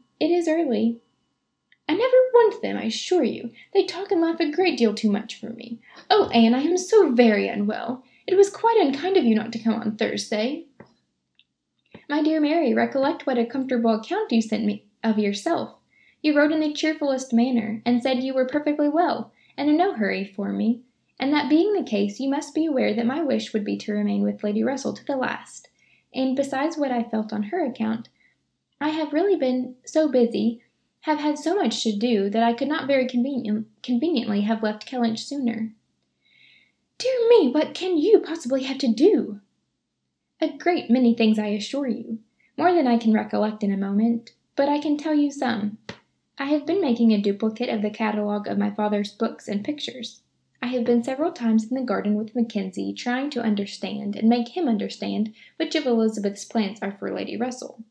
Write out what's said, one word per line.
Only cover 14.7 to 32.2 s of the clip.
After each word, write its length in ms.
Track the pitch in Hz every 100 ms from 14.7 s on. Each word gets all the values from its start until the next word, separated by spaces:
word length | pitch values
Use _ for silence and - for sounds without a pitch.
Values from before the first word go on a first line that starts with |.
| 202 - _
of 160 | 220 208
yourself. 560 | 202 202 339 339 226 - _ _ _ _
You 140 | 302 294
wrote 140 | 302
in 80 | 311
the 140 | 302
cheerfullest 600 | 294 311 302 285 262 -
manner, 500 | 233 254 240 208 220 240
and 160 | 240
said 220 | 262 254
you 100 | 262
were 120 | 262 262
perfectly 420 | 294 294 294 294
well, 420 | 302 339 - - _ _ -
and 140 | 285
in 60 | 311
no 160 | 392
hurry 320 | 240 196 190
for 280 | 196 - 202
me, 280 | 196 214 247 - _ _ -
and 120 | 269
that 160 | 294 254
being 240 | 311 403
the 120 | 403
case, 340 | 233 208 202 -
you 100 | 269
must 240 | 285 294
be 140 | 311 320
aware 280 | 262 208
that 120 | 214 233
my 160 | 302
wish 300 | 294 220 220
would 120 | 214
be 120 | 208 202
to 160 | -
remain 300 | 208 208 202
with 200 | 202 208
Lady 220 | 208 208
Russell 280 | 226 269 214
to 120 | 208
the 120 | - 277
last. 520 | 254 - - - - _ _ _ _
And 220 | 247 262
besides 420 | 262 277 269 311 320
what 140 | 277
I 140 | 240
felt 280 | 226 220 214
on 120 | 208
her 200 | 208 359
account, 440 | 277 - - 233 - _ _ _ _ _ _ _
I 80 | 302
have 240 | 311 302
really 240 | 302 392 359
been 400 | 254 254 247 -
so 240 | - 311 311
busy, 540 | 254 226 208 220 233 _ _ _ _
have 180 | - 294
had 200 | 294 294
so 160 | 320
much 300 | 403 262 -
to 120 | 226 202
do, 320 | 247 214